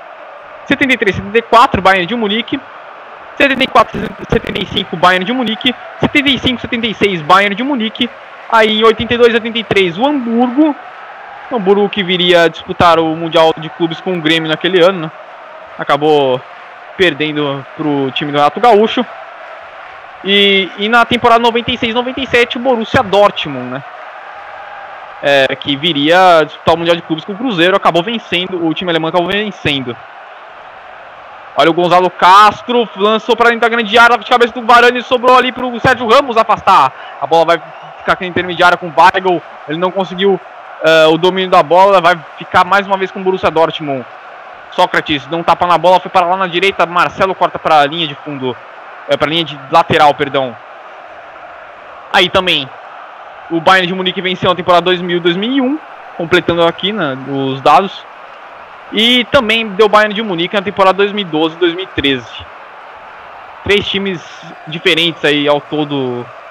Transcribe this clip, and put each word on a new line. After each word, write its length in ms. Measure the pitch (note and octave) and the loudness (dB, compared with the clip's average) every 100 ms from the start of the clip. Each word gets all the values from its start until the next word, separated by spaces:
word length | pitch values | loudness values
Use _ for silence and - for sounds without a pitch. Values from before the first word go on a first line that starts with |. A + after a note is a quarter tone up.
| - - - - - - - | -20 -20 -20 -20 -20 -14 -4
Setenta 280 | C#4+ C4+ | -2 0
e 40 | B3 | 0
três, 180 | G#3 F#3 | 0 -2
setenta 220 | G3 A3 | -2 -2
e 40 | |
quatro, 400 | - A3+ C4+ G3 | 2 4 4 4
Bayern 240 | F#3 F#3+ E3+ | 2 2 0
de 100 | A#3+ | -2
Munique. 440 | G#3 A3 A3+ C4+ - - - - - - - - | -2 -4 -4 -8 -10 -20 -20 -20 -20 -20 -14 -2
Setenta 280 | C4 C4 | -2 0
e 40 | C4 | 0
quatro, 320 | A#3+ - - G#3 - - | 2 2 -2 -10 -10 -4
setenta 320 | A#3 - G#3 | -4 -2 -8
e 40 | F#3+ | -6
cinco, 280 | - G3 E3+ | -6 -6 0
Bayern 300 | F3+ F#3 F#3 | 2 2 -2
de 80 | |
Munique. 420 | B3+ A3 A3 C4 - - - | -4 -4 -2 -4 -6 -12 -6
Setenta 300 | - D4 C#4 | -2 0 0
e 100 | B3 | -2
cinco, 220 | B3+ A#3+ | -2 -6
setenta 260 | - A#3+ A3+ | -6 -4 -4
e 60 | |
seis, 280 | F#3+ G3+ F3+ | -2 -2 -2
Bayern 340 | D3 F#3 G3+ G3 | 2 2 2 -2
de 80 | |
Munique. 460 | C4 C4+ A3 - A#3+ - - - - | -4 -2 -4 -4 -6 -8 -20 -18 -2
Aí 280 | A3+ A3 G#3+ | 2 2 4
em 40 | |
oitenta 300 | A3 A3 A3 A#3+ | 2 2 -2 2
e 20 | |
dois, 160 | A#3+ | 2
oitenta 240 | A#3+ A#3 A3+ | 2 -4 -6
e 60 | |
três, 340 | G#3+ G3+ F#3 D#3+ | -2 0 0 0
o 80 | C#4 | -2
Hamburgo. 720 | D4 A#3 A#3 B3 B3 D#4 - - - - - - - - | -2 -2 0 0 2 0 0 -10 -18 -20 -20 -20 -18 -8
O 60 | B3 | -4
Hamburgo 340 | F#3 G3+ G3+ | 0 2 2
que 140 | G#3 | -2
viria 440 | F3+ F3+ F3+ E3+ E3 | -4 0 4 4 4
disputar 520 | - - F3+ F3 E3 | 0 -10 0 4 4
o 160 | D#3+ D#3+ | 0 -4
Mundial 380 | E3 E3 D#3+ D#3+ | -2 2 2 2
de 120 | D#3 | -8
Clubes 300 | - E3 D#3+ | -4 -4 -4
com 140 | F#3+ | -6
o 80 | F3+ | -4
Grêmio 280 | D#3 E3 D#3+ | 0 0 -2
naquele 320 | D#3 F3 F#3+ | -2 0 2
ano, 200 | F3 F#3+ | 2 2
né? 100 | D#3 - - - - - - - | -8 -12 -20 -20 -20 -20 -20 -12
Acabou 640 | E3 C#3+ D3+ D3+ C3+ B2+ - - - - - - | -2 0 2 2 2 -2 -6 -20 -20 -20 -14 0
perdendo 680 | F3 C#3 D3+ D3 C#3+ C#3 C3 - | 0 0 -4 -2 -4 -6 -10 -8
pro 360 | D#3 C#3+ C3+ | -4 -2 -2
time 200 | B2+ D3+ | -4 -2
do 60 | D3 | 2
Renato 220 | D3 G3+ | 2 2
Gaúcho. 460 | A#3+ G#3 A3 - - - - - - - - - - - - - | 4 4 2 0 -6 -8 -18 -18 -20 -20 -20 -20 -20 -20 -20 -12
E, 460 | F#3 G3+ G3+ G3 F3+ - | -2 2 4 2 0 -4
e 100 | G#3 | -2
na 160 | A#3+ A3+ | 0 0
temporada 360 | A#3+ A#3+ A#3 | 0 2 2
noventa 300 | A#3+ A#3 A#3 | 2 -2 -4
e 60 | A#3+ | -4
seis, 160 | A#3 | -4
noventa 280 | A3+ B3 C4 | -4 -4 -6
e 60 | C4 | -2
sete, 300 | A#3+ A#3+ B3+ | 0 0 -2
o 40 | |
Borussia 420 | B3+ A#3 G#3+ C4+ | -2 -2 0 -2
Dortmund, 640 | G3+ G3 G3+ - D3+ C3+ B2 | 0 2 2 0 -8 -8 -8
né? 180 | C3 - - - - - - - - - - - - - - | -10 -12 -18 -20 -20 -20 -20 -20 -18 -18 -18 -18 -18 -18 -6
É, 320 | C#3+ C#3 C3+ C3+ | 0 2 2 -2
que 200 | D3 C#3 | -6 -4
viria 680 | E3+ C#3+ D3 F3+ F#3 E3 D3+ | -2 -2 2 4 6 4 2
disputar 280 | - - | -2 -2
o 40 | E3 | 0
Mundial 160 | E3+ E3+ | 0 -2
de 60 | |
Clubes 200 | - D#3+ | -2 -8
com 100 | - | -8
o 40 | G3 | -8
Cruzeiro, 380 | C4 F3+ F3 F#3+ | -4 0 0 2
acabou 260 | G3 E3+ | 0 0
vencendo, 640 | F3+ A#3 - F3 F#3 F3+ E3 | -2 -8 -6 -6 -4 -4 -4
o 80 | |
time 160 | D#3 F3+ | -4 -4
alemão 200 | D#3+ D#3+ | -2 -2
acabou 180 | F3 F3 | -2 -2
vencendo. 680 | G3+ G#3+ - D3+ C#3 B2 A#2 - - - - - - - - - - - - - - - - | -4 -6 -6 -4 -4 -6 -10 -14 -20 -20 -20 -20 -20 -20 -20 -20 -20 -20 -20 -20 -20 -12 0
Olha 140 | D#3 | 0
o 40 | |
Gonzalo 360 | E3 F3 F3+ F3+ | 2 2 2 2
Castro, 800 | - F3+ G3 G#3 G3+ - A#3+ A3 F#3+ | 2 6 8 6 2 -4 -2 -2 -2
lançou 400 | G#3 A3 A3+ A3+ | 0 0 0 2
pra 140 | A#3 | 2
dentro 120 | A3+ | 2
da 80 | A#3 | 0
grande 260 | A#3 G#3+ A#3 | 0 0 4
área, 180 | A#3 A#3+ | 4 4
de 80 | - | 0
cabeça 280 | B3 A#3 | 2 2
do 120 | B3 A3+ | -2 2
Varane, 380 | A#3+ A#3+ B3 | 6 6 2
sobrou 340 | A3+ B3+ A#3 B3+ | -2 -2 4 4
ali 140 | B3+ | 2
pro 280 | A#3 B3+ A#3 | -4 -8 -2
Sérgio 280 | C4+ B3 A#3+ | 0 0 2
Ramos 300 | B3+ C#4+ A3+ | 2 2 -2
afastar. 540 | A3 G3+ - F3+ C3+ - - - | 0 0 4 4 4 -2 -18 -10
A 60 | C3+ | 0
bola 180 | E3 D#3+ | 0 2
vai 160 | E3+ - - - - | 0 -4 -20 -20 -10
ficar 140 | - | -2
aqui 100 | E3 | -2
na 60 | F#3 | -2
intermediária 480 | F3 F3+ E3+ F3+ F3 | -6 -4 2 2 2
com 100 | F3 | -2
o 60 | D#3 | 4
Weigl, 420 | F3 F#3+ F#3 E3+ - - - | 4 4 -2 -4 -6 -18 -10
ele 100 | D#3+ | -6
não 140 | F#3 | -4
conseguiu, 480 | F#3+ F3+ F3+ G3 F#3 - - - - | -4 -6 -2 0 0 -4 -20 -20 -2
eh, 240 | D#3+ D#3+ D#3 | 2 4 4
o 120 | E3 | 4
domínio 320 | F3+ F#3 F#3 | 0 0 2
da 100 | F3+ | 2
bola, 400 | D3 F3 G3 F#3+ | 4 4 6 6
vai 160 | E3 F3+ C#3+ - | 4 0 -4 -18
ficar 240 | - - | -2 0
mais 240 | F3+ G3 G3 | 2 0 0
uma 100 | F#3+ | -4
vez 140 | F#3 | -4
com 80 | G3+ | -4
o 40 | |
Borussia 280 | F#3 F#3 G3 | -4 -2 0
Dortmund. 520 | D#3 D#3+ - D3+ C3+ A#2 - - - - - - | 0 0 -2 -6 -8 -8 -18 -20 -20 -20 -20 -10
Sócrates, 560 | - F3+ F3 D#3 D3 B2+ | -2 0 0 -2 -6 -4
deu 100 | E3 | -6
um 60 | |
tapa 240 | E3+ E3 F3 | -2 0 2
na 100 | E3 | 2
bola, 220 | F3 F#3 | 4 2
foi 100 | F#3 | 2
para 160 | F#3+ F3 | 0 0
lá 120 | F#3+ | 0
na 100 | F#3 | -2
direita, 380 | E3+ G3 F#3+ E3 | 0 -2 0 -2
Marcelo 480 | F3 D3+ - F#3+ F3+ | 0 -2 0 -4 0
corta 240 | E3 E3+ | -4 -2
pra 260 | F3 D#3 C#3+ | 2 2 2
linha 220 | E3 D#3 | -2 -8
de 80 | C#3+ | -8
fundo, 420 | D3+ C#3 B2+ A#2 - - - - - | -14 -8 -8 -8 -14 -20 -20 -14 -4
é, 80 | C#3 | -2
pra 140 | D3 | 0
linha 140 | E3 | -2
de 160 | D#3 C#3+ C3+ | -4 -8 0
lateral, 440 | E3 E3 D#3+ D3 - | 2 2 4 4 2
perdão. 400 | C#3 C#3 C3 A2+ - - - - - - - - - - - - - - - | -2 -2 -4 -8 -20 -20 -20 -20 -20 -20 -20 -20 -20 -20 -20 -20 -20 -20 -4
Aí 160 | G3+ F#3 | 0 2
também, 380 | G3 F3+ D#3 C3+ - - - - - - - - | 0 0 -2 -4 -14 -20 -20 -20 -20 -20 -20 -6
o 100 | E3 | -2
Bayern 260 | D#3+ F#3+ F3 | 2 2 2
de 80 | |
Munique 280 | F#3+ F#3 F3+ | -4 -6 -4
venceu 280 | F3+ F#3 G3 | -6 -2 -2
a 60 | F3 | -2
temporada 300 | F3 F3 F3 | 2 2 2
dois 160 | F3+ | -2
mil, 180 | F3+ F3 | -2 -2
dois 160 | F3 F3 | 0 -2
mil 160 | A3 | -2
e 80 | C#4 | -2
um, 180 | B3+ D4+ - - - - | -2 -4 -10 -20 -18 -10
completando 500 | E3 F3+ E3+ E3+ E3+ | -2 0 0 0 0
aqui, 280 | E3 F#3+ | 0 -6
né, 240 | G#3+ D3+ C3 C3+ | -4 -4 -6 -6
os 320 | C#3 C3+ C3+ | -4 -4 -2
dados. 500 | C#3+ D#3+ F#3+ - - - - - - - - - - | 4 4 2 -8 -20 -20 -20 -20 -20 -20 -20 -20 -8
E 300 | G3+ A#3 B3 A#3+ | -2 2 0 2
também 440 | C#4+ G#3+ A3+ A3 | 0 0 -2 -2
deu 180 | F#3 G#3+ | 0 4
Bayern 260 | G#3 G#3+ | 4 2
de 80 | G3+ | -2
Munique 320 | A3 E3 F3 | -6 -4 -2
na 80 | G#3 | -4
temporada 360 | F#3+ G3 F#3+ F#3 | -4 0 2 2
dois 160 | G3+ | 0
mil 80 | G#3 | -2
e 40 | F#3 | -4
doze, 300 | D3+ D#3+ D#3+ | -2 -2 0
dois 180 | F3+ | -4
mil 120 | E3+ F#3+ | -4 -8
e 20 | |
treze. 420 | - C#3 C3 A2+ - - - - - - - - - - - - - | -4 -2 -2 -6 -18 -18 -20 -20 -20 -20 -20 -20 -20 -20 -20 -20 -12
Três 240 | - G3+ - | -2 -2 0
times 340 | G3 G3 E3+ - - E3 - D#3+ | -6 -6 -8 -12 -20 -20 -20 -14
diferentes 560 | D#3+ F#3+ D#3+ E3+ D3+ | -4 0 0 0 0
aí 240 | D3+ D3 C#3+ | 0 0 0
ao 140 | D3 | 0
todo 640 | - D3+ D3 C#3+ B2+ B2 B2 - - | -2 -6 -4 -4 -4 -6 -10 -16 -20